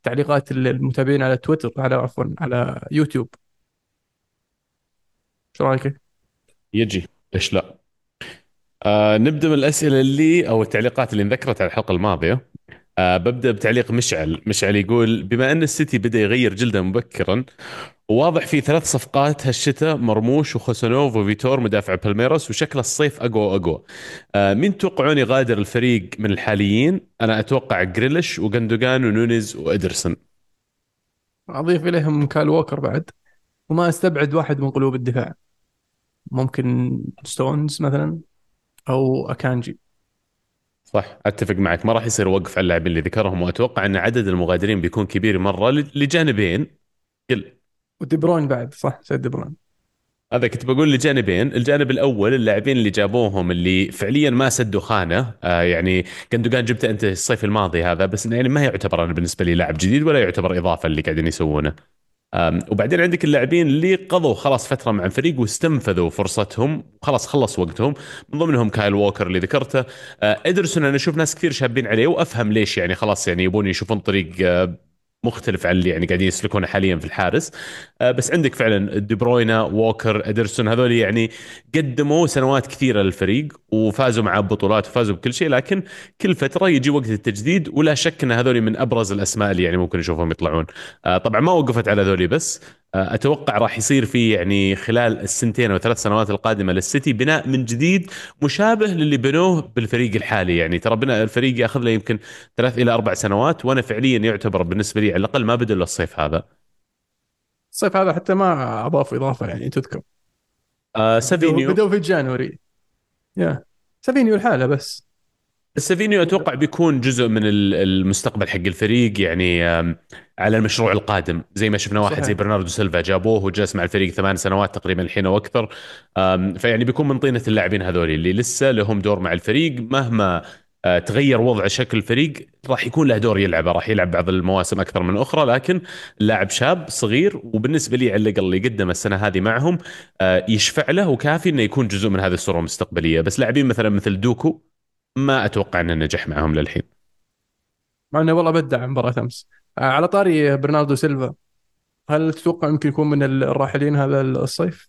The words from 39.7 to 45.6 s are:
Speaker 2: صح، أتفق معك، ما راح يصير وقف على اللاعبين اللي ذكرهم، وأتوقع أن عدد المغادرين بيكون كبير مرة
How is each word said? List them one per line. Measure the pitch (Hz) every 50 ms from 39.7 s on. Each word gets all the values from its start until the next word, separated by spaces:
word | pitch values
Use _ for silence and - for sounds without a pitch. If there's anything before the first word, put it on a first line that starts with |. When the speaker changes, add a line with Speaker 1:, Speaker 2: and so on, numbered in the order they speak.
| 98 _ _ _ _ _ _ _ _ _ _ _ _ _ _ _ _ _ _ _ _ _ _
Speaker 2:
صح، | _ - 104 95 - - - _
أتفق | 104 104 - 107 90 101
معك، | 92 98 85 85 85 -
ما | 110
راح | 113 113 110
يصير | 117 110 - 101 92
وقف | 95 98 85 - - -
على |
اللاعبين | 95 90 87 85 82
اللي | 90 85 82
ذكرهم، | 78 90 - 110 107 98 95 87
وأتوقع | 87 90 - - 117 123 - - 95
أن | 101 95
عدد | 92 87 117 117 123 104 95
المغادرين | 92 90 87 82 90 87 98 101 110 92
بيكون | 82 85 - 110 101
كبير | 95 - 98 95 110 98 92
مرة | 92 98 95 90